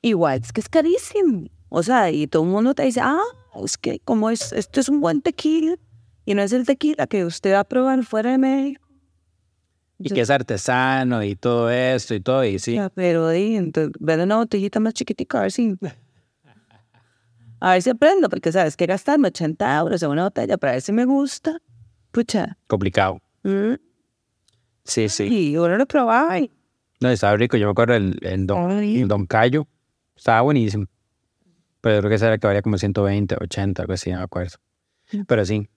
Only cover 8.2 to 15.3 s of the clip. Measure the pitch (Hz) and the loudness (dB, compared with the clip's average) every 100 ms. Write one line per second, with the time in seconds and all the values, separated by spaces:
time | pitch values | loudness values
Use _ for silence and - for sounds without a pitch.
8.2 | 226 262 262 269 277 277 _ _ _ _ | 0 2 2 0 -4 -8 _ _ _ _
9.2 | _ _ _ _ _ _ _ _ 185 185 | _ _ _ _ _ _ _ _ -4 -2
10.2 | 117 139 117 104 - 127 131 135 127 120 | 2 0 0 -4 0 2 2 2 0 0
11.2 | 104 98 123 120 117 123 127 131 - 107 | -2 -2 0 2 2 2 0 0 -2 -4
12.2 | 110 135 123 98 - 117 98 - 180 165 | 0 0 0 -2 -2 -4 -4 -2 0 0
13.2 | 165 170 208 220 170 156 156 - 151 160 | 0 0 0 -2 -2 -2 -4 -4 -2 0
14.2 | 185 220 226 208 196 226 220 - 233 214 | 2 0 0 -2 -2 0 -2 -2 -8 -6
15.2 | - | -4